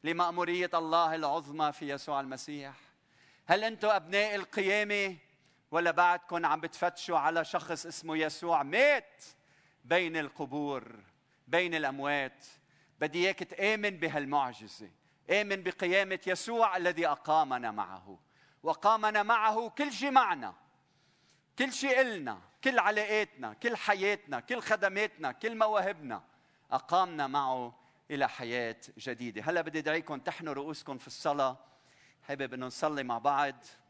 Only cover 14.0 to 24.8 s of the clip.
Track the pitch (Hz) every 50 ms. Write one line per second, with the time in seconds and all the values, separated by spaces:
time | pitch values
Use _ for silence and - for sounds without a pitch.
14 | 165 160 143 151 143 135 143 147 135 123 117 - 110 101 - - 110 87 _ _
15 | _ _ _ _ _ - 170 202 208 202 196 190 175 185 180 - 196 175 180 196
16 | 196 190 190 175 - 185 185 175 - 226 233 233 226 208 185 185 175 180 170 156
17 | 170 156 143 - - - 156 156 156 135 127 123 120 113 104 107 98 90 95 92
18 | 90 101 95 87 _ _ _ _ _ _ _ _ - 160 156 - - 202 226 214
19 | 208 214 208 214 202 208 233 220 214 220 214 226 240 220 - - 294 294 233 190
20 | 254 285 262 269 240 202 175 143 120 98 90 - _ _ _ _ _ _ _ _
21 | _ _ _ _ _ _ _ _ _ _ _ - 254 269 240 - 262 277 254 262
22 | 262 247 220 180 143 123 107 90 - - _ _ - 269 254 233 180 202 208 208
23 | 214 208 214 214 208 - - 139 123 110 107 _ - 240 233 - - - 208 196
24 | 190 202 208 196 - 143 139 120 - - 240 233 - - 220 208